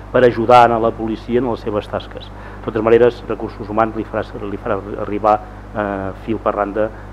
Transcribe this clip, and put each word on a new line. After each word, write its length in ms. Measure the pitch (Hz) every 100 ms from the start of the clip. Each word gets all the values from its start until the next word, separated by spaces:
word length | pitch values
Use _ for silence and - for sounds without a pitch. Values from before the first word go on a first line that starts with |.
| -
per 100 | 127 123
ajudar 400 | 113 113 123 120
a 100 | 117
la 120 | 113
policia 480 | 107 113 107 - 120
en 80 | 127
les 160 | 107
seves 240 | 117 104 -
tasques. 400 | 101 - - -
De 380 | - - - -
totes 180 | 110
maneres, 380 | 110 117 120 117 -
Recursos 460 | 110 110 - 98
Humans 240 | 107 110 110
li 80 |
farà, 220 | 104 110 98 120 104
li 80 | 98
farà 160 | - 101 98 - 101
arribar, 320 | 101 104 110 - - -
eh, 380 | 110 104 98 95 95 -
fil 100 | 107
per 100 | 110 101
randa 320 | 101 101 110 - -